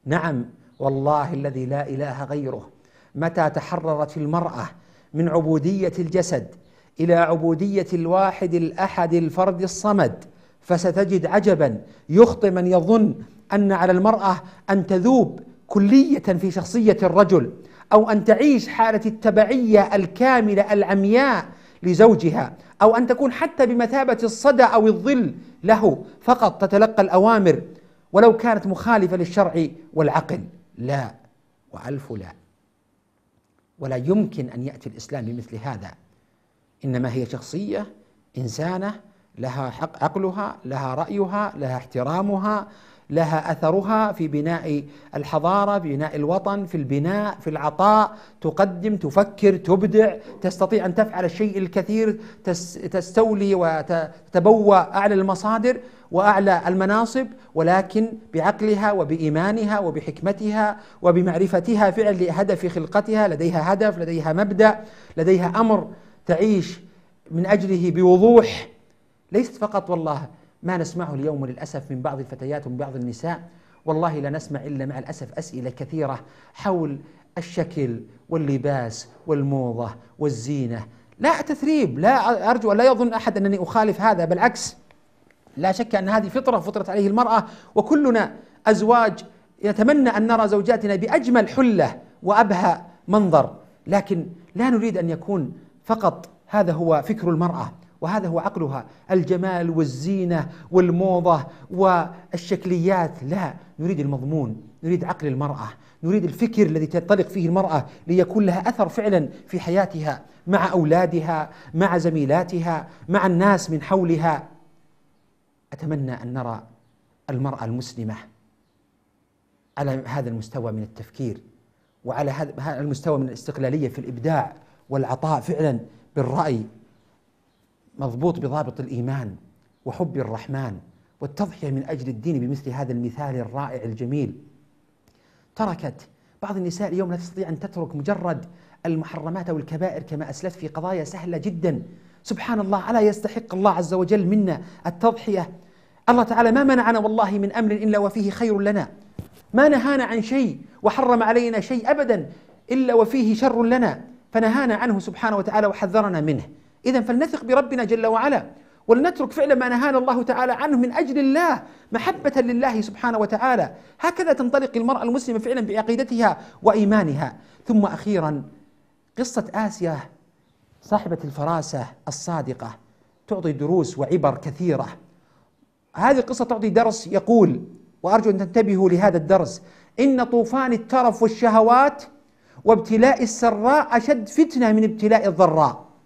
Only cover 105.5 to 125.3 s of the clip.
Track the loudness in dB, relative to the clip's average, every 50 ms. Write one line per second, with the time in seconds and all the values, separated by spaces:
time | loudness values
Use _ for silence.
105.5 | -6 -8 -10 -14 -14 _ _ _ _ _ -4 -2 0 0 0 -2 -2 -2 -4 -2
106.5 | 2 2 2 2 2 -2 -4 -2 -4 -6 0 2 2 2 2 -2 -2 -4 -2 0
107.5 | 0 0 0 0 -2 -2 -4 -4 -14 -20 -6 0 2 2 2 2 2 0 2 2
108.5 | 0 0 -2 -4 0 0 -2 -2 -2 -2 0 2 2 0 0 -2 -8 -16 -18 -10
109.5 | -10 -8 -4 -2 0 0 0 0 -4 -6 -6 -6 -6 -8 -12 -20 _ -16 _ 0
110.5 | 0 2 2 2 0 0 2 4 4 2 2 0 0 -2 -2 -2 -4 -4 -6 -8
111.5 | -12 -20 -20 -8 -2 0 0 2 0 0 0 0 0 0 0 0 0 0 0 -2
112.5 | -6 -6 -4 -4 -4 -6 -8 -12 -20 -20 -8 -2 -2 0 2 2 2 4 4 4
113.5 | 4 2 0 -4 -6 -6 -2 -2 0 0 2 0 0 0 0 -2 -2 -2 -6 -14
114.5 | -20 -20 _ _ _ _ _ _ _ _ _ _ _ _ _ _ _ _ _ _
115.5 | _ _ _ _ -16 -10 -6 -6 -4 -4 -4 -6 -8 -10 -10 -8 -8 -6 -6 -6
116.5 | -8 -10 -12 -20 _ _ _ _ _ _ _ _ _ _ _ -8 -6 -4 -4 -6
117.5 | -6 -8 -8 -8 -8 -8 -10 -12 -12 -10 -10 -10 -10 -12 -16 -20 _ _ _ _
118.5 | _ _ _ _ _ _ _ _ _ _ _ _ _ _ _ _ _ _ _ _
119.5 | _ _ _ _ _ -8 -6 -4 -4 -6 -8 -8 -8 -8 -6 -6 -8 -10 -10 -10
120.5 | -10 -8 -8 -8 -8 -8 -10 -12 -14 -20 -20 -20 _ -10 -8 -8 -8 -10 _ _
121.5 | _ _ _ _ _ _ _ _ _ _ _ -8 -6 -4 -4 -4 -4 -6 -8 -10
122.5 | -8 -10 -8 -8 -8 -6 -6 -6 -6 -6 -4 -2 -2 -2 -2 -6 -8 -12 -12 -14
123.5 | -8 -6 -4 -4 -2 -2 -4 -4 -6 -10 -12 -12 -12 -6 -4 -2 -2 -2 -2 -4
124.5 | -10 -18 _ _ _ _ _ _ -4 -4 -2 -4 -4 -6 -2 -2